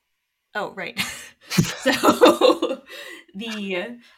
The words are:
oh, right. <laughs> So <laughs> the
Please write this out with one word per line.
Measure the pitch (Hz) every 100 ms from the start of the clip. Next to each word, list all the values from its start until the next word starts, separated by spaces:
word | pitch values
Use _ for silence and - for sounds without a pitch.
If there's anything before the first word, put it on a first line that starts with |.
| _ _ _ _ _ 208
oh, | 185
right. | 190 170 196 -
<laughs> | - - _ -
So | - - - 262 269 - - 277 - - - - - - - -
<laughs> | - - 196
the | 226 214 196 180 226 240 _